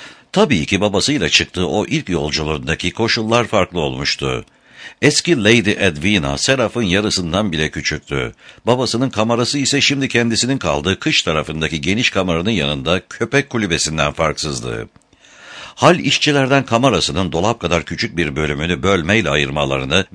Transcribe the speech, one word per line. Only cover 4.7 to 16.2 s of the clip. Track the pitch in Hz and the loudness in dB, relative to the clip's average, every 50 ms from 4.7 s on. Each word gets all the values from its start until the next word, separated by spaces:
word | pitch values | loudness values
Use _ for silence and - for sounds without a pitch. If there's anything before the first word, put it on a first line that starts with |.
| - - - - - - | -20 -20 -20 -20 -4 0
Eski | - 147 147 - - 175 170 123 98 | 2 2 2 2 2 0 2 4 4
Lady | 107 120 120 90 104 | 6 6 6 4 2
Edwina, | - - 98 92 76 73 78 101 107 92 73 69 71 | 2 2 2 0 0 0 0 2 2 2 0 0 -2
Seraph'ın | - - 131 135 127 117 101 - 120 113 | -2 0 0 2 2 0 0 0 -2 0
yarısından | 87 87 101 107 101 - 95 87 80 80 101 107 95 | 0 2 2 2 0 0 -2 -2 -2 0 0 0 0
bile | 80 78 78 78 | 0 0 -2 -2
küçüktü. | - 85 - - 76 69 - - 71 67 62 57 - _ - - - - - | -2 -4 -6 -4 -6 -6 -6 -4 -4 -4 -4 -4 -8 _ -20 -20 -20 -6 -2
Babasının | 117 123 127 127 110 - 117 135 127 | 0 0 2 0 -2 -2 -2 -2 -2
kamerası | - 107 110 113 117 117 123 - - | 0 0 0 0 0 0 0 0 -2
ise | 143 135 - 143 139 | -2 0 0 0 2
şimdi | - - 143 135 135 | 2 2 0 0 0
kendisinin | 120 - 120 117 117 113 - 120 123 139 | 0 2 2 2 2 0 0 0 0 0
kaldığı | 131 - 82 71 73 73 92 95 - | -2 0 0 0 0 0 0 0 0
kış | - 156 156 - | 0 -2 0 0
tarafındaki | - 90 80 78 71 76 78 78 78 73 82 76 | 0 0 0 -2 -2 -4 -4 -4 -2 -2 -2 -2
geniş | 71 87 101 117 123 - | -2 -2 0 0 0 0
kameranın | - 98 92 92 82 85 90 110 | 0 0 0 0 0 -2 0 0
yanında | 117 87 71 71 76 69 - 80 90 92 - - | 0 0 0 -2 -2 -2 0 0 0 -2 -2 -6
köpek | - - 117 - 135 139 135 - | -8 -6 -4 -2 0 0 0 0
kulübesinden | - 117 104 87 82 73 - 78 78 78 73 73 | -2 -2 -2 0 0 -2 -2 -2 -2 0 -2 -2
farksızdı. | - - 82 76 71 - - 76 69 60 58 60 57 57 55 - _ _ _ _ _ _ _ - - - - - - - - - - | 0 0 -2 -2 -2 -2 -4 -6 -6 -6 -6 -6 -8 -8 -10 -12 _ _ _ _ _ _ _ -20 -20 -20 -20 -20 -18 -18 -18 -16 -2
Hal | - 123 156 180 156 | 4 4 4 6 4
işçilerden | - 143 - - | 2 0 0 2